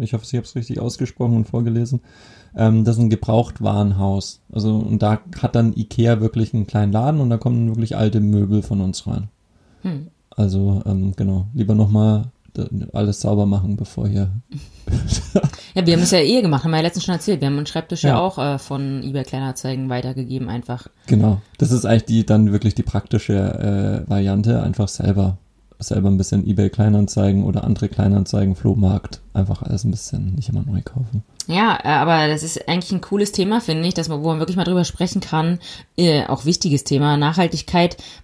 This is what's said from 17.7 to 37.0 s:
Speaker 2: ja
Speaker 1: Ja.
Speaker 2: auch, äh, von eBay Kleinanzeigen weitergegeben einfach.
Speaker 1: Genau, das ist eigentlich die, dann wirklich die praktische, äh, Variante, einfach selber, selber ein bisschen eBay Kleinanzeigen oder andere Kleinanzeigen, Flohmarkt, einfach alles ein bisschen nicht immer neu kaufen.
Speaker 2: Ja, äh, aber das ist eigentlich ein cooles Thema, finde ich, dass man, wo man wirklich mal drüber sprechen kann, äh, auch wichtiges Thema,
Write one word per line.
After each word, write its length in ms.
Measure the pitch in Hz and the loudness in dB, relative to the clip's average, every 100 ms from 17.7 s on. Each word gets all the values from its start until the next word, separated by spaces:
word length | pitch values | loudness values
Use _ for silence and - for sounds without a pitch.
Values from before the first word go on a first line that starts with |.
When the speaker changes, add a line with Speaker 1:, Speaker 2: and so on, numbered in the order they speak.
| 165 - 170 | -6 -6 -2
Speaker 2:
ja 60 | 143 | 0
Speaker 1:
Ja. 80 | 135 | 2
Speaker 2:
auch, 180 | 180 190 | 0 -2
äh, 200 | 139 139 | -4 -4
von 460 | - 139 139 135 | -6 -8 -6 -6
eBay 200 | 131 135 | -6 -6
Kleinanzeigen 640 | 131 131 135 127 135 131 131 | -6 -6 -6 -6 -6 -4 -4
weitergegeben 600 | 123 123 131 123 131 127 | -4 -4 -6 -6 -6 -6
einfach. 380 | 113 - 123 - _ - | -8 -8 -10 -12 _ 0
Speaker 1:
Genau, 340 | 110 107 104 - - | 4 4 2 -2 -2
das 140 | - | 0
ist 140 | 123 98 | 2 4
eigentlich 200 | 113 - | 2 4
die, 200 | 113 110 | 2 4
dann 260 | 107 107 | 4 4
wirklich 240 | 101 107 98 | 4 0 -2
die 80 | |
praktische, 1200 | 120 - - 113 - 101 98 - 107 101 101 107 - | -2 -4 -2 -2 0 0 0 -2 -2 0 0 -2 -2
äh, 40 | |
Variante, 520 | 101 98 98 107 117 | 0 2 2 2 0
einfach 280 | 107 98 101 | 0 -2 -2
selber, 480 | - - 98 98 95 _ _ _ - | -2 0 2 0 -2 _ _ _ -14
selber 300 | - 101 98 | -4 0 2
ein 80 | 98 | 2
bisschen 280 | 95 101 98 | 2 0 2
eBay 240 | 98 98 | 2 2
Kleinanzeigen 760 | - 107 104 101 - 101 98 98 | 2 4 4 2 2 2 4 2
oder 180 | 101 | 0
andere 240 | - - 104 | 0 -2 -2
Kleinanzeigen, 680 | - 101 101 95 107 98 92 | 0 2 2 2 0 0 0
Flohmarkt, 640 | 110 98 95 101 - - - | 0 2 2 2 -2 -14 -6
einfach 300 | - 95 98 | -2 -2 -2
alles 200 | - - 113 | -4 -4 -2
ein 60 | |
bisschen 440 | - - 98 98 95 | -4 -4 -6 -4 -4
nicht 140 | - | -4
immer 140 | 104 101 | -4 -2
neu 160 | 101 | -4
kaufen. 400 | - - 120 110 - - - | -4 -6 -6 -6 -8 -12 -4
Speaker 2:
Ja, 320 | 170 220 175 | 0 0 0
äh, 40 | - | 0
aber 400 | 151 151 165 151 | 2 4 4 2
das 160 | 151 | 0
ist 240 | 160 - - | -4 -8 -4
eigentlich 240 | 170 175 | -4 -2
ein 100 | 185 | -6
cooles 300 | - 202 202 | -2 -2 0
Thema, 300 | - 190 226 | 0 0 0
finde 260 | - 160 170 | -2 -2 -2
ich, 60 | |
dass 160 | 175 160 | -2 -4
man, 120 | 151 | -2
wo 40 | 156 | -2
man 120 | 160 | 0
wirklich 180 | 160 185 | -2 -2
mal 60 | 170 | 0
drüber 180 | 180 | 2
sprechen 380 | 170 - 180 196 | 0 -2 -2 -2
kann, 380 | - 160 160 175 - - - - | -2 -2 0 -2 -6 -20 -10 0
äh, 280 | 170 147 - | 4 4 2
auch 180 | 131 | -2
wichtiges 400 | 143 170 185 143 | -2 0 0 0
Thema, 320 | - 139 | 0 0